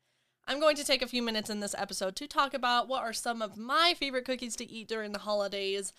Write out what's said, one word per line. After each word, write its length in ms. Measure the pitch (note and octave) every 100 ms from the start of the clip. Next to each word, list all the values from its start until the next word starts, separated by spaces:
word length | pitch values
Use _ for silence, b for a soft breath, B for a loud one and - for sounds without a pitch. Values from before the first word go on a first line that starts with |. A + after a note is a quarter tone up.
| _ _ _ _ -
I'm 140 | C#4
going 160 | D#4 D4
to 80 |
take 180 | D4 C4+
a 40 | B3
few 140 | B3
minutes 300 | A#3 A3 G#3+
in 100 | G#3
this 140 | G3+ -
episode 400 | G3 G3 F#3+ F#3+
to 100 | D4
talk 280 | D#4 C#4
about 340 | C4+ B3 A#3+ A3
what 140 | C4
are 100 | A3+
some 300 | G#3+ B3 A#3
of 160 | G#3+ F#3+
my 360 | A#3 D4+ E4+
favorite 300 | E4+ C#4+ B3+
cookies 320 | B3+ B3+ B3 -
to 140 | A#3+
eat 180 | A3+ G#3+
during 240 | A3 G#3+
the 60 | G3+
holidays, 760 | G3 G#3 G3+ G3+ G3 G3 G3